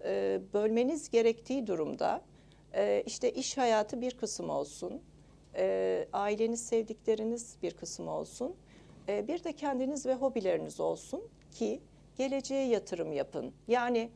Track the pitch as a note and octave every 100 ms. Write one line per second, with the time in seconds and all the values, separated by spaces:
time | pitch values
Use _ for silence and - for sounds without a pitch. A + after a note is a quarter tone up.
0 | - G3 G3 F#3+ F#3+ G3+ A3 A3+ B3+ D#4
1 | - A#3 A3+ A3+ - C4+ G#3+ E3+ D3+ -
2 | - - - - - - - - G3+ G#3
3 | - - B3 - B3+ - A#3+ G#3+ G#3+ B3
4 | B3 B3 G#3+ - E3 C#3+ C#3+ - F3 C#4
5 | - - - - - F3 F#3+ F#3+ F#3+ F3+
6 | - G3+ G#3 G#3+ A3+ A#3 - A3+ A3 A3
7 | - A3 A3 A#3 - - F3 - E3 -
8 | E3 D#3 D3+ - C4 F#4 - - - -
9 | - G#3 A3 E4+ E4+ D4+ D4 B3+ C4 D4
10 | B3+ B3+ C4+ A3+ F#3 E3 D#3 - D#3+ E3
11 | - D#4+ A4+ - - - A3 C4+ - -
12 | - - C4 C4+ C4 C4+ C4 G#3+ - F3
13 | D#3+ C#3+ C3+ D3+ B2+ - - A#3+ A#3+ A#3
14 | A#3